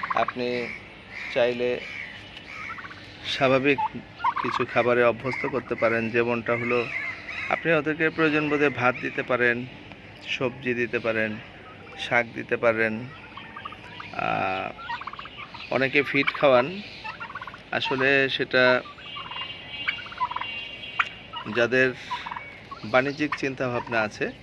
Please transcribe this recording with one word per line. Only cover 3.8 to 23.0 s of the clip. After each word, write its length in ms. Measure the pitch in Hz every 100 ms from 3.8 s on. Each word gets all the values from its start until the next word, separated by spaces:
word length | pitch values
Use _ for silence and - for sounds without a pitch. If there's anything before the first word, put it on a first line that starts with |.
| - - - - - -
কিছু 240 | 123 - 123
খাবারে 300 | 123 120 120
অভ্যস্ত 420 | 120 113 127 120 -
করতে 280 | 135 117
পারেন, 360 | 113 113 113 113
যেমনটা 460 | 120 117 117 117 117
হলো 300 | 120 120 117 - - - - - -
আপনি 240 | - 160
ওদেরকে 380 | 160 147 156 160
প্রয়োজন 380 | 160 151 151 151
বোধে 200 | 147 147
ভাত 260 | 123 123 127
দিতে 200 | 135 123
পারেন, 440 | 135 123 120 120 127 - - - - - -
সবজি 460 | - 127 131 131
দিতে 240 | 120 117 120
পারেন, 380 | 113 110 110 107 - - - - - -
শাক 280 | - 120 117
দিতে 300 | 127 113 117
পারেন। 500 | 120 110 113 110 127 - - - - - - - - - -
আহ, 580 | - 53 107 95 95 95 - 1077 960 - - - - - - -
অনেকে 320 | 127 131 143
ফিড 240 | 135 139 139
খাওয়ান, 560 | - 147 127 135 196 - - - - - - - - -
আসলে 580 | 117 - 131 135 139 135
সেটা 540 | - 131 127 127 127 - - - - - - - - - - - - - 1047 988 988 988 988 - - - - - - - - - 107
যাদের 360 | 117 127 131 123 - - - - - - - -
বাণিজ্যিক 500 | 107 127